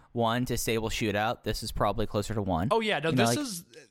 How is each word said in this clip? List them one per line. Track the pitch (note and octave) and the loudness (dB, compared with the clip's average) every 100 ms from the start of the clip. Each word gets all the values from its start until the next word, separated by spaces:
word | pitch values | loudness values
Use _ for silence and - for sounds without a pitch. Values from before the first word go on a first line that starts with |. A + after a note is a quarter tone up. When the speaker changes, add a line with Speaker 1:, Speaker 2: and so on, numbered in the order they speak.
| - | -10
Speaker 1:
one | A#2 A2+ A#2+ B2+ | 0 2 2 0
to | A#2 | -2
stable | - A2+ A2 | 0 0 0
shootout, | - A2 G2+ A2 A#2+ | -2 0 2 0 -2
this | - - | -4 -4
is | A2+ | -4
probably | - G#2+ G2+ G#2+ | 0 0 0 0
closer | G#2+ G2+ | 0 -2
to | G#2+ | -2
one. | F#2+ E2 G2+ | 0 0 2
Speaker 2:
Oh, | A3+ | 2
yeah. | G#3+ E3 | 2 -2
No, | D#3+ | 0
Speaker 1:
You | B2+ | 2
know, | A#2 | 4
Speaker 2:
this | D4 | 2
Speaker 1:
like | |
Speaker 2:
is, | C#4 F3 - - - | -2 -8 -12 -20 -20